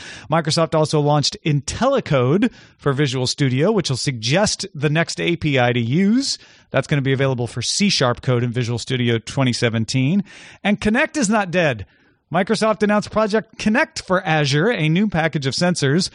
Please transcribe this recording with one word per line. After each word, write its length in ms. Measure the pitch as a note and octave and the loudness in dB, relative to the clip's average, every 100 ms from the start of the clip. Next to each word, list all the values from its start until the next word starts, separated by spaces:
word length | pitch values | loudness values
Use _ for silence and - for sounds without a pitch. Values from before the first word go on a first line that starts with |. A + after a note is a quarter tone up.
| - - - | -18 -18 -2
Microsoft 440 | D#3+ D#3+ E3 D#3+ | -2 0 0 0
also 260 | D#3 D#3 D3+ | 2 2 2
launched 360 | D3 D3 - - | 2 2 0 -2
IntelliCode 1080 | E3 D3 - - B3+ C4 - C#3 B2 F#3 A3+ - - _ | 0 0 -2 -2 0 0 0 0 2 2 0 -4 -16 _
for 140 | D3 | -2
Visual 340 | C3 D3 C3 B2+ | 0 0 0 -4
Studio, 420 | - C#3 B2+ F3+ | 0 0 2 2
which 200 | A3 - | 0 -2
will 60 | B2+ | -4
suggest 680 | D3 A#2+ A#2 E3 G#3 - F#3+ | -4 -4 -2 0 0 -2 -8
the 160 | D3 D3 | -4 -2
next 300 | D#3 E3 - | 0 -2 -2
A 160 | E3+ E3+ | -2 -2
P 240 | D3+ C3 | 0 2
I 120 | A#2+ | 2
to 80 | B2 | 2
use. 580 | A#2 D#3 G3 A#3+ C#4 - - - _ | 0 2 2 2 0 -6 -12 -20 _
That's 160 | C3 - | -4 0
gonna 140 | D3 | 0
be 100 | C3+ | 0
available 340 | C3 C3+ B2 A#2 | 0 0 -2 -4
for 140 | B2 | -6
C 300 | - - G3+ | -6 0 0
sharp 320 | - B2+ A#2+ | 2 0 0
code 200 | - A#2+ | 0 0
in 80 | B2 | 0
Visual 280 | A#2 A#2 A#2 | -2 -4 -4
Studio 400 | - C3 A#2+ A#2 | -4 -2 0 0
twenty 340 | - - B2+ | -2 -2 0
seventeen. 720 | A2+ A#2+ A2+ A2 C3+ C3 G3+ - - - - | 0 0 0 -2 0 0 0 -2 -10 -20 -6
And 160 | G3 G#3 | -2 0
Kinect 380 | G#3+ A#3 D#4 D4+ | 0 0 0 -2
is 100 | G3+ | 0
not 220 | A3 F#3+ | 0 0
dead. 360 | F3+ D#3 A2 - _ _ _ _ | 0 0 0 -8 _ _ _ _
Microsoft 500 | E3 G3 A3 A3 G#3+ | -2 0 0 0 2
announced 280 | G#3 G#3 - | 2 0 0
Project 480 | G#3+ A3 G#3+ - - | -2 0 0 -4 -4
Kinect 420 | G#3+ A#3+ D#4 - - | 0 0 0 -4 -2
for 160 | F#3 F3 | -2 2
Azure, 440 | D#3 C#3+ D3 G3+ | 0 2 2 2
a 180 | G#3+ D#3 | 0 0
new 180 | E3+ G#3+ | 2 2
package 380 | D#3+ D#3+ D#3+ | 0 0 -2
of 80 | C3+ | -2
sensors 560 | - F3+ F3 C#3 D#3+ - | 0 0 2 2 2 0